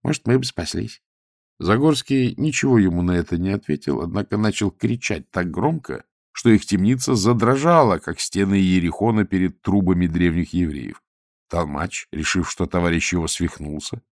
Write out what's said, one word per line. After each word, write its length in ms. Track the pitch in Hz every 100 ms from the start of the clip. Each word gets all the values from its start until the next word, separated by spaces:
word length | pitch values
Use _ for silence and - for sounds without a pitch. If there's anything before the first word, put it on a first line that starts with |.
«Может, 240 | - 147 110
мы 100 | 131
бы 80 |
спаслись». 560 | 127 - 82 85 110 - _ _ _ _ _ _
Загорский 760 | 87 113 156 143 - 135 127
ничего 420 | - 156 - 139 117
ему 240 | 95 85
на 120 | 87
это 240 | 87 85 85
не 120 | 92
ответил, 520 | 101 - 76 - 67
однако 360 | 85 104 98 107
начал 340 | 107 - 101
кричать 600 | _ 117 120 - 107 -
так 180 | 92 90
громко, 540 | 87 135 160 - 64 _ _ _
что 140 | - 117
их 160 | 110
темница 500 | - 98 98 131 131
задрожала, 800 | 120 98 120 113 135 160 170 123 85
как 220 | - 82
стены 360 | - 98 98
Иерихона 680 | 98 92 92 85 - 113 107
перед 380 | 98 95 90 -
трубами 440 | - 101 92 87
древних 480 | 90 85 87 82 82
евреев. 480 | 90 85 69 50 50 _ _ _ _ _
Толмач, 580 | 85 76 71 90 - -
решив, 400 | 78 78 92 82
что 140 | -
товарищ 480 | 87 90 85 85 -
его 140 | 87 78
свихнулся 720 | - 87 - 73 76 - 117 _